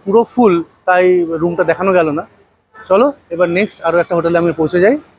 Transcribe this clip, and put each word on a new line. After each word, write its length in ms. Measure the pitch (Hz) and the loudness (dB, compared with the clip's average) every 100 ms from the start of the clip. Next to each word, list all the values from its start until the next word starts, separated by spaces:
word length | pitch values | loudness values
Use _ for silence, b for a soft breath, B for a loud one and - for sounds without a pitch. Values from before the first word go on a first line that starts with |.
| - | -2
পুরো 180 | 214 | 0
full, 400 | 233 - 226 170 160 _ - | 0 0 2 2 -2 _ -2
তাই 360 | 180 185 180 | 2 2 2
রুমটা 420 | 165 165 170 170 | -2 -4 -4 -2
দেখানো 300 | 165 160 190 | -2 0 0
গেল 180 | 180 160 | 0 0
না। 160 | 147 202 _ _ _ _ - - | -2 -8 _ _ _ _ -20 -2
চলো 260 | 190 277 285 _ | 2 2 -2 _
এবার 200 | 170 175 | -4 -2
next 320 | 175 208 - | 0 -4 -4
আরও 160 | 165 165 | -2 -2
একটা 180 | 165 170 | -2 -2
হোটেলে 220 | 165 170 | 0 0
আমি 140 | 170 | 0
পৌঁছে 300 | 156 156 175 | -2 -2 2
যাই। 160 | 190 294 - | 0 0 -6